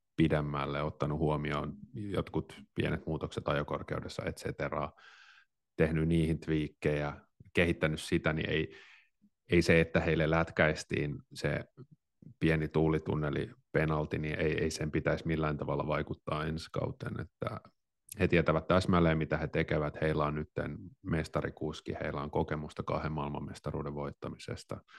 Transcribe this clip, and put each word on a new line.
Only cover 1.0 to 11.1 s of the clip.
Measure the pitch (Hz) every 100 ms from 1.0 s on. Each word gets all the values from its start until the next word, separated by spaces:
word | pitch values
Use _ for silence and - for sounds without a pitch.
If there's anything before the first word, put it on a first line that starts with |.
| 71 73
huomioon | 76 76 73 73 76 - -
jotkut | 127 101 90 - - - - -
pienet | - 76 76 -
muutokset | 78 - - -
ajokorkeudessa, | 73 73 76 - - - - 87
et | -
cetera, | - - 73 76 73 - - - - - _ _ _ -
tehnyt | 80 80 80
niihin | 85 78 78
twiikkejä, | - 78 76 - 78 73 73 82 - - -
kehittänyt | - 87 82 78 78
sitä, | - 82 78
niin | 78 78
ei, | 78 78 - - - _ _ _ _ -
ei | 87
se, | 82 82
että | 82 87
heille | 82 80 76
lätkäistiin | 82 82 - 78 76 - 69 71